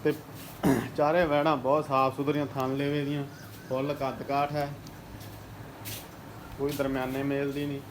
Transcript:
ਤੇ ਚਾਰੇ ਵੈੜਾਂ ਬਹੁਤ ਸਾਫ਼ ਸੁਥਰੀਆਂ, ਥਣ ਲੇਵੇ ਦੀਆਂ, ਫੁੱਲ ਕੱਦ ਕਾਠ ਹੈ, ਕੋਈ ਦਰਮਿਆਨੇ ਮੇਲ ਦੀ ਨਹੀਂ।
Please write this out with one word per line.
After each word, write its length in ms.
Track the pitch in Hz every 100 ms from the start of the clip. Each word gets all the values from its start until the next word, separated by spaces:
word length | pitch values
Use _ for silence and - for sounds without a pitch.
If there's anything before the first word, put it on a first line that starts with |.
ਤੇ 100 | 156 143 - - - - 143 127 117 -
ਚਾਰੇ 300 | 147 170 170
ਵੈੜਾਂ 300 | 147 151 147
ਬਹੁਤ 280 | 127 147 143
ਸਾਫ਼ 280 | 135 135 123
ਸੁਥਰੀਆਂ, 300 | 139 147 139
ਥਣ 300 | 120 131 135
ਲੇਵੇ 280 | 143 147 143
ਦੀਆਂ, 180 | 147 139 - - - -
ਫੁੱਲ 240 | 131 143
ਕੱਦ 300 | 139 135 -
ਕਾਠ 280 | 135 139 143
ਹੈ, 180 | 147 143 147 - - - - - - - - - - - - - - - - - -
ਕੋਈ 120 | 139
ਦਰਮਿਆਨੇ 520 | 143 135 135 127 131
ਮੇਲ 280 | 139 139 139
ਦੀ 140 | 139 147
ਨਹੀਂ। 140 | 139 135